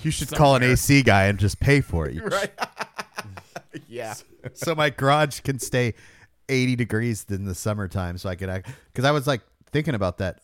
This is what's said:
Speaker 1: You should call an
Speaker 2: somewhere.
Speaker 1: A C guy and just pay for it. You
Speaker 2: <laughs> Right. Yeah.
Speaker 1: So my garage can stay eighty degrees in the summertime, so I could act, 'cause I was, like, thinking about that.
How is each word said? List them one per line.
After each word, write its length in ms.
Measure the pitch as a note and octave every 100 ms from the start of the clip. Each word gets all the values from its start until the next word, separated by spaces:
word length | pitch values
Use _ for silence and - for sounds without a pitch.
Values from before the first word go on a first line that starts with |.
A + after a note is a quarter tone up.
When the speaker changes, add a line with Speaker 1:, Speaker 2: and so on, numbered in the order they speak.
Speaker 1:
You 80 | D#3
should 180 | - D3
call 260 | - C#3+ C3
an 40 |
Speaker 2:
somewhere. 140 | B2+
Speaker 1:
A 20 | B2
C 260 | - C#3
guy 220 | A#2+ G2
and 140 | G2 G2
just 200 | G#2 -
pay 220 | - C#3+
for 260 | - E2+ D2
it. 80 | D2
You 60 |
Speaker 2:
<laughs> 40 | G#3
Right. 240 | G3+ G3+ - B3 - G#3+ - - - G#2+ F#2 - - _ B2 -
Yeah. 280 | A#2 A2 G#2+ - _ A#2+
Speaker 1:
So 200 | - E3
my 160 | D#3 D3+
garage 500 | - C3+ D3+ D3 -
can 180 | - C3+
stay 360 | - B2+ A#2+ - - - _ _ -
eighty 280 | C3 B2+ B2
degrees 500 | A#2 A2 A#2+ G#2+ -
in 160 | G2
the 100 | G2+
summertime, 640 | F2 A2 G#2 F#2+ G2 F2+ F2+
so 100 | G2
I 60 | F2+
could 120 | F#2
act, 220 | F#2 F#2 - _
'cause 100 | -
I 60 | C3+
was, 160 | D3+ C3+
like, 160 | C3 _ _ _
thinking 240 | D3 D#3
about 240 | A2+ F#2 -
that. 220 | F#2 -